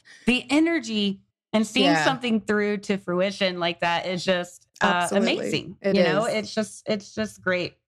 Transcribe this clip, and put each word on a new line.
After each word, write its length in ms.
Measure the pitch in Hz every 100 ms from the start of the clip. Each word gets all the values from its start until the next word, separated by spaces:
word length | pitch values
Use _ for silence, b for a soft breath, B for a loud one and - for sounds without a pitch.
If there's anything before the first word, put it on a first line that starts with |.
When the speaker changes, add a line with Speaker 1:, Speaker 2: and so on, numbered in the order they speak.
| _ B -
Speaker 1:
the 180 | 254 247
energy 680 | 285 320 330 226 220 202 196 _ _ _
and 120 | 220 214
seeing 180 | - -
Speaker 2:
Yeah. 120 | 330
Speaker 1:
something 360 | 302 254 247 220
through 380 | - 208 208 208
to 180 | 202 196
fruition 640 | 196 180 190 196 190 180
like 200 | 170 170
that 260 | 170 170 175
is 180 | 185
just, 420 | 180 180 180 - _ -
uh, 60 | 180
Speaker 2:
Absolutely. 520 | 175 175 202 233 -
Speaker 1:
amazing. 380 | - 151 - 190
Speaker 2:
It 120 | 202
Speaker 1:
You 80 | 196
know, 220 | 175 190 226
Speaker 2:
is. 80 |
Speaker 1:
it's 200 | 220 202
just, 280 | - 214 - -
it's 260 | 214 202
just 280 | - 214 -
great. 320 | - 180 170 -